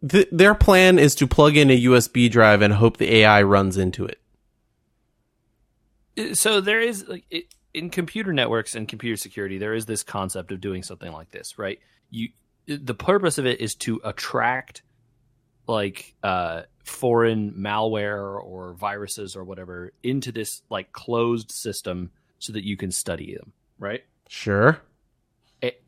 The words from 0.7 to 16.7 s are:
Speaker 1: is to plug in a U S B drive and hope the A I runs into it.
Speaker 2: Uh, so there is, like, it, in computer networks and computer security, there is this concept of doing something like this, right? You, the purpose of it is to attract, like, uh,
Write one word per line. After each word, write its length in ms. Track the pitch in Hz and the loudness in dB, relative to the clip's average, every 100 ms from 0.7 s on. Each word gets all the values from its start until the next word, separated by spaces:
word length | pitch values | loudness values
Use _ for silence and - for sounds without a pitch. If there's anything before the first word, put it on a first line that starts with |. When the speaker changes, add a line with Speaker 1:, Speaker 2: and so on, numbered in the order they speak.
| 185 185 180 | 8 8 8
Speaker 1:
is 160 | 143 - | 6 4
to 100 | 131 | 2
plug 300 | - 151 151 | 6 6 6
in 140 | 139 | 6
a 40 | |
U 220 | 127 123 123 | 6 6 4
S 100 | 113 | 4
B 220 | 123 120 | 2 4
drive 340 | 117 107 104 | 6 6 6
and 100 | 104 | 4
hope 240 | 101 117 - | 4 4 2
the 140 | - 110 | 2 6
A 80 | |
I 180 | 107 104 | 6 6
runs 340 | 101 101 95 95 | 6 4 2 0
into 280 | 92 - | -2 -4
it. 160 | 95 - _ _ _ _ _ _ _ _ _ _ _ _ _ _ _ _ _ _ _ - | -8 -10 _ _ _ _ _ _ _ _ _ _ _ _ _ _ _ _ _ _ _ -10
Speaker 2:
Uh, 160 | 220 | -6
so 260 | - 214 208 | -2 0 0
there 200 | 190 226 | 0 0
is, 260 | 233 202 - | -2 -4 -12
like, 160 | 185 _ | -16 _
it, 160 | 165 - _ _ | -12 -12 _ _
in 160 | 156 170 | -12 -8
computer 420 | 180 165 220 196 | -8 -6 -6 -4
networks 420 | 147 113 113 - | -2 0 -2 -4
and 140 | 113 107 | -10 -12
computer 280 | 110 120 107 | -10 -8 -8
security, 420 | 95 - 98 95 | -10 -10 -10 -8
there 160 | 107 | -6
is 120 | 113 107 | -6 -6
this 160 | 104 | -10
concept 500 | - 101 95 95 85 | -8 -8 -8 -10 -12
of 80 | 95 | -10
doing 220 | 98 92 | -10 -10
something 300 | - 92 87 | -12 -16 -16
like 180 | 78 92 | -18 -18
this, 280 | 92 - - | -20 -18 -12
right? 200 | 98 - _ _ _ | -10 -12 _ _ _
You, 200 | 113 117 _ _ _ - | -12 -12 _ _ _ -14
the 280 | 147 131 | -10 -10
purpose 440 | 113 - 202 175 147 | -6 -2 0 0 -2
of 80 | 127 | -2
it 140 | 117 | -2
is 140 | 110 - | -6 -6
to 240 | - 113 | -6 -6
attract, 800 | 104 - - 123 117 127 - - _ _ _ _ _ _ _ _ - | -8 -10 -6 -2 -2 -4 -10 -20 _ _ _ _ _ _ _ _ -6
like, 480 | 113 101 - - _ | -4 -4 -8 -20 _
uh, 400 | 101 92 85 82 - | -6 -4 -6 -10 -14